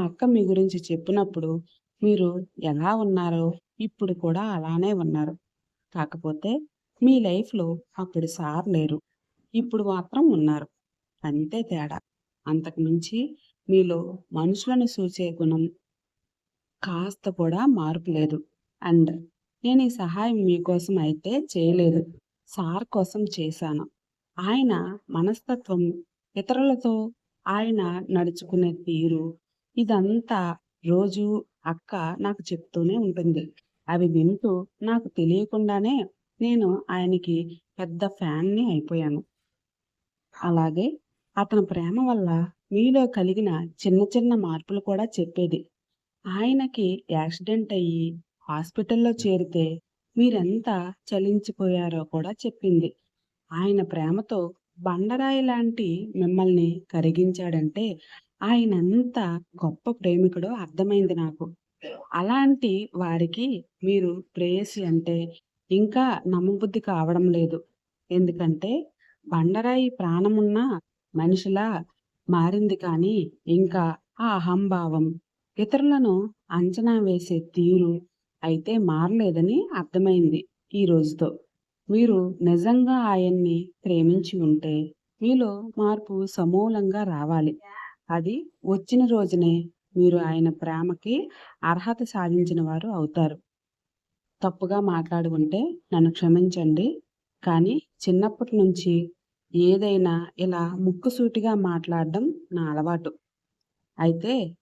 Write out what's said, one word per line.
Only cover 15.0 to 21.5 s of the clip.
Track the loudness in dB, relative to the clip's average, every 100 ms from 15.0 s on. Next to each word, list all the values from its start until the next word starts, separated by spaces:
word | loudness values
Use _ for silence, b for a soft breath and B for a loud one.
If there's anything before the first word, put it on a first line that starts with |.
| -6 -4 -6
గుణం | -2 0 0 -2 -6 _ _ _ _ _ _ _ _ _ _
కాస్త | -8 -6 -8 -8 -6
కూడా | -2 -2 2 2
మార్పు | 2 2 -4 -2
లేదు. | 0 0 -2 -8 _ _ -8
And | 2 4 4 0 -10 _ _ _
నేను | 2 4
ఈ | 2
సహాయం | -2 -6 -2 -2 0
మీకోసం | 2 2 2 -2 0 0
అయితే | 0 -2 -4 -4
చేయలేదు, | -4